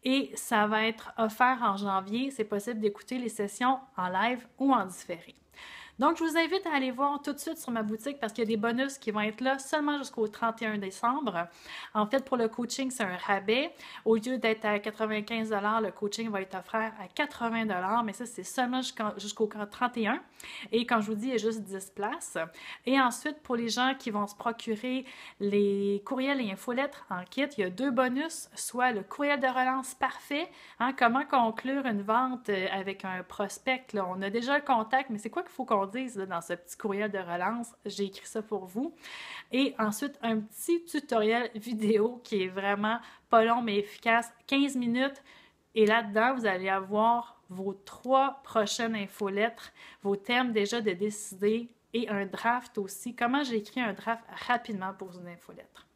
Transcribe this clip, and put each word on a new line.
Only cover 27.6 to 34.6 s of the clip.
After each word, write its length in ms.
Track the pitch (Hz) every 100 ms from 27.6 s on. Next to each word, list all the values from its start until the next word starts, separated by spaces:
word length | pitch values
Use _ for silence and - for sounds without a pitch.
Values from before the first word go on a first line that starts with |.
y 40 |
a 60 | 185
deux 200 | 180 269
bonus, 580 | 254 254 247 320 - - -
soit 360 | - 240 247
le 100 | 220
courriel 360 | 190 - 285 285
de 80 | 262
relance 480 | 254 254 262 262
parfait, 560 | - 269 - - 285 349 - - -
hein, 140 | 240 269
comment 280 | 240 247 294
conclure 580 | 277 233 220 254 277
une 180 | 262 208
vente, 460 | 196 220 262 247 -
euh, 180 | 196 185
avec 320 | 196 190 196
un 180 | 190 185
prospect, 600 | 180 - 202 - - 254 254
là. 140 | 208 185
On 140 | 185
a 80 | 196
déjà 260 | 214 240
le 80 | 285